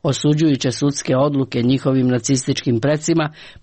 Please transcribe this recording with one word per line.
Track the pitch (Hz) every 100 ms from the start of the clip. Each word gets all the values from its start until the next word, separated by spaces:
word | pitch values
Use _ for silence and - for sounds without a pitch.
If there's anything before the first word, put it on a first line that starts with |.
osuđujuće | 156 131 147 151 160 135 139
sudske | 117 143 139 - 131
odluke | 147 143 131 123
njihovim | 120 131 139 131 127
nacističkim | 123 110 131 - 135 - 117
precima, | 135 151 156 165 151 - - -